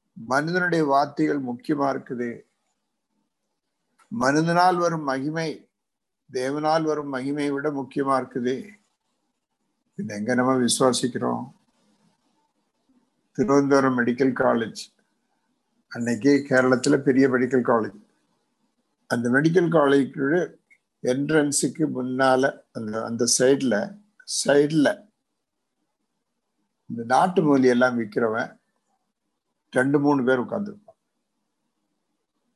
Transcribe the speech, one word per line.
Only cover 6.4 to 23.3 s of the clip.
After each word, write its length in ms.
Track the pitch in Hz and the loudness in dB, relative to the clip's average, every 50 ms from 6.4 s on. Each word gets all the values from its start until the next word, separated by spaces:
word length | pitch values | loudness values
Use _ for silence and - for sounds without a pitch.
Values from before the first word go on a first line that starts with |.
| 127 135 143 151 151 156 160 160 | -4 -4 -4 -2 0 0 0 0
வரும் 300 | 160 156 151 151 143 143 | 0 -2 -4 -4 -6 -6
மகிமையை 380 | 139 127 127 139 143 147 143 143 | -8 -6 -6 -6 -4 -4 -4 -4
விட 200 | 139 139 139 151 | -4 -4 -4 -4
முக்கியமா 440 | 147 139 127 120 - 143 135 135 135 131 | -4 -6 -8 -6 -6 -4 -2 0 0 0
இருக்குது. 520 | 127 127 - 131 120 123 131 120 104 - - _ _ _ _ _ _ _ _ _ _ _ _ _ _ _ _ _ _ _ _ _ _ _ _ | -2 -4 -6 -6 -4 -4 -4 -6 -8 -14 -20 _ _ _ _ _ _ _ _ _ _ _ _ _ _ _ _ _ _ _ _ _ _ _ _
பின்ன 200 | - 104 107 104 | -12 -12 -10 -10
எங்க 180 | 104 107 117 123 | -6 -4 -2 -2
நம்ம 220 | 123 123 127 131 | 0 0 2 2
விசுவாசிக்கிறோம்? 960 | 127 123 117 - - 135 127 120 - - 123 - 120 123 123 120 117 123 139 - _ _ _ _ _ _ _ _ _ _ _ _ _ _ _ _ _ _ _ _ _ _ _ _ _ _ _ _ _ _ _ _ _ _ _ | 2 0 0 0 2 2 2 2 0 -2 -4 -4 -4 -4 -4 -4 -6 -8 -12 -18 _ _ _ _ _ _ _ _ _ _ _ _ _ _ _ _ _ _ _ _ _ _ _ _ _ _ _ _ _ _ _ _ _ _ _
திருவனந்தபுரம் 640 | _ - 131 110 139 143 143 135 139 139 131 131 127 123 | _ -2 0 2 2 2 4 4 4 2 4 2 0 0
மெடிக்கல் 340 | 120 117 120 123 135 131 | 0 -2 0 0 0 0
காலேஜ் 500 | 120 - 131 123 120 117 113 101 - - - - _ _ _ _ _ _ _ _ _ _ _ _ _ _ _ _ _ _ _ _ | 0 2 2 2 2 0 -2 -6 -10 -14 -18 -18 _ _ _ _ _ _ _ _ _ _ _ _ _ _ _ _ _ _ _ _
அன்னைக்கு 580 | - 120 117 120 120 107 113 139 143 139 143 - | -10 -8 -4 -4 -4 0 2 4 2 2 2 2
கேரளத்துல 500 | 135 127 127 127 131 123 - 143 147 139 | 2 2 4 4 2 2 2 0 0 2
பெரிய 300 | 131 147 127 131 135 135 | 2 2 2 4 2 2
மெடிக்கல் 380 | 127 123 127 123 135 127 120 | 2 0 0 0 0 0 2
காலேஜ், 340 | 131 123 117 107 110 - - - _ _ _ _ _ _ _ _ _ _ _ _ _ _ _ _ _ _ _ _ - | 2 0 0 0 -4 -8 -14 -20 _ _ _ _ _ _ _ _ _ _ _ _ _ _ _ _ _ _ _ _ -6
அந்த 180 | - 120 117 123 | -4 -2 -2 0
medical 420 | 123 135 151 165 165 185 175 165 | 0 2 2 2 2 2 2 2
காலேஜ் 840 | 170 156 147 139 139 139 131 127 - 156 139 135 160 180 160 - - _ _ _ _ _ _ _ _ _ | 2 2 4 4 4 4 2 0 -4 -4 -2 0 0 0 -2 -4 -8 _ _ _ _ _ _ _ _ _
என்ட்ரன்ஸுக்கு 840 | - 123 127 135 143 127 156 156 147 147 139 - - 135 - - 156 143 127 | -4 -2 -2 -2 0 0 2 2 2 0 0 -2 -2 -4 -2 -2 -4 -4 -4
முன்னால 680 | 127 127 127 127 131 135 131 131 127 131 139 - - - _ | -6 -6 -6 -2 2 2 4 4 4 2 0 -2 -6 -14 _
அந்த, 320 | - 120 113 107 110 110 113 | -14 -12 -10 -8 -6 -6 -6
அந்த 220 | 113 117 113 123 117 | -4 -4 -2 0 0